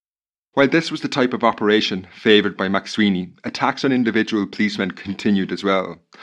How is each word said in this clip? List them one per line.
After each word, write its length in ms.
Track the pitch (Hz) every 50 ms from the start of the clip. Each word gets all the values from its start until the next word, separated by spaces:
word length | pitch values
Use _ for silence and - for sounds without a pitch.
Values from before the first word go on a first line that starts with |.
| _ _ _ _ _ _ _ _ _ _ -
While 140 | 135 139
this 220 | 131 160 165 165 -
was 120 | 147 -
the 60 | -
type 280 | - - 135 127 123 123
of 80 | 104 117
operation 640 | 113 - - 110 104 107 107 107 - 104 92 92 -
favoured 460 | - - - 117 104 104 98 98 87
by 100 | - 98
MacSweeney, 680 | 95 98 98 - - - 110 107 101 95 90 90 87 - _ -
attacks 420 | 117 - - 135 131 131 - -
on 60 | 135
individual 560 | 131 127 120 113 101 110 107 - 113 104 98
policemen 420 | 95 - - 107 104 101 - 98 90
continued 640 | - - - 98 95 - - 107 101 95 92 87
as 120 | 90 - 101
well. 380 | 98 95 92 92 90 82 - _ _ - -